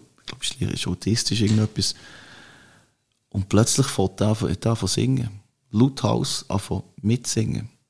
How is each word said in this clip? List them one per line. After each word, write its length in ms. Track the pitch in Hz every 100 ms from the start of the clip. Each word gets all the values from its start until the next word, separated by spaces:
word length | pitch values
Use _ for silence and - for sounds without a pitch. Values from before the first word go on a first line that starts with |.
| - _
ich 60 | -
glaub, 160 | -
ist, 180 | - -
ist 260 | - - -
autistisch 540 | 90 - 113 - 107
irgendetwas. 540 | 107 107 107 - - - - - - - - - - - _ _ _ _ _
Und 200 | 101 95
plötzlich 380 | 101 113 - 135
fängt 340 | - 95 -
er 60 | 104
an, 220 | 110 -
hat 140 | - 110
er 60 |
an 60 | 113
zu 100 | 92
singen. 420 | - 117 131 117 101 - _ _
Lauthaus 760 | 107 131 135 107 117 - - -
an 140 | 101 - 92 - -
mitsingen. 680 | 101 123 - - 107 - 113 - _